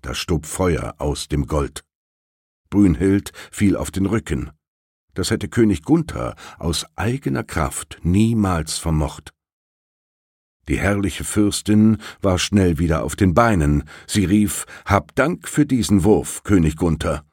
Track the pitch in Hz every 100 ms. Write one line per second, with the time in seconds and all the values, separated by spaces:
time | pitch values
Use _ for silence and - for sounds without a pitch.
0 | - - - 80 - - 92 73 58 -
1 | 73 67 - 73 69 78 67 - - _
2 | _ _ _ _ _ _ _ 101 98 76
3 | 95 98 - - - - 101 90 - 95
4 | 95 110 - 67 - - _ _ _ _
5 | _ - - 117 101 - 110 95 - 160
6 | 156 - 60 - - - 82 80 - -
7 | 107 135 143 67 - - 69 - - -
8 | 82 95 113 113 98 85 78 - 82 78
9 | 76 - - _ _ _ _ _ _ _
10 | _ _ _ _ _ _ - 67 90 101
11 | 98 - 76 104 104 - - 107 110 107
12 | - - 98 90 - 101 90 78 85 78
13 | 60 - 95 85 117 98 73 73 - -
14 | - 107 87 104 104 - - - - 101
15 | - - 139 180 - - 147 131 95 101
16 | 90 90 62 - - 98 78 78 87 76
17 | 87 73 -